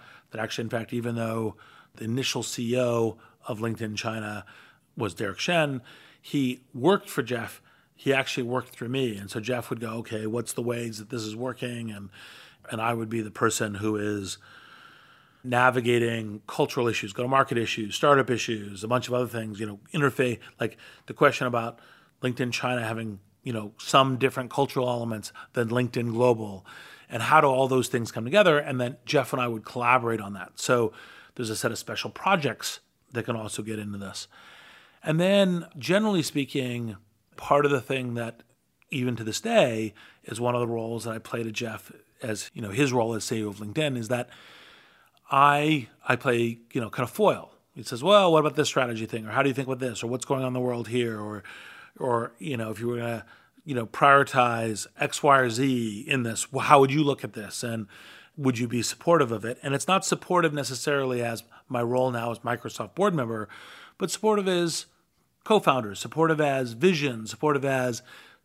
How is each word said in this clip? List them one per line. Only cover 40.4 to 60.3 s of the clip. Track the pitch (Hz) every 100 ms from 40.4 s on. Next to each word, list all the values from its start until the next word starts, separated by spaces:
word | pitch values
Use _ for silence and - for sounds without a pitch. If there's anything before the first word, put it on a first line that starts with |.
one | 120 120
of |
the | 117
roles | 117 113 117
that | 113
I | 113
play | - 117
to | 113
Jeff | 104 113 104 - - _ _
as, | 120 101 - -
you |
know, | 104
his | 107 143
role | 123 113
as | 113 -
C | 113
E |
O | 104
of | 101
LinkedIn | 107 127 151 127
is | 110
that | 123 123 - - - - - _ _ _ _ -
I, | 139 143 143 151 151 113 _ -
I | 123
play, | 131 120 117 117 _
you | 135
know, | 110
kind | -
of | 120
foil. | - 196 110 - _ _
He | -
says, | 110 117
"Well, | 160 208 185
what | 156
about | 151 -
this | 139
strategy | 139 123 113 110
thing?" | 117 110
Or, |
"How | 120
do | 139
you | 131
think | 131
about | 127
this?" | 127 110
Or, | 117
"What's | 127
going | - 135
on | 131
in |
the | 123
world | 127 120 110
here?" | 123 117 107
Or, | 107 104 - - - - - -
or, | 135 117 113 -
you | 175 120
know, | 110
"If | 107
you | 120
were | 120
gonna, | 117 113 - - _ _
you | 151
know, | 123 110
prioritize | - 143 139 135 131 120 117 113 104 - -
X, | 147 -
Y, | 151 135
or | 123
Z | 113 135 123 113 101 -
in | 135
this, | 117 110 -
wh-, | 135 123
how | 143
would | 135
you | 147
look | 143 131
at | 117
this? | 110 98 -
And | 120 113 104 - - - - -
would | 131 117
you | 123
be | 120
supportive | 107 - 170 170 123
of | 110
it?" | 113 -
And | 147
it's | 139 -
not | 190 -
supportive | 165 -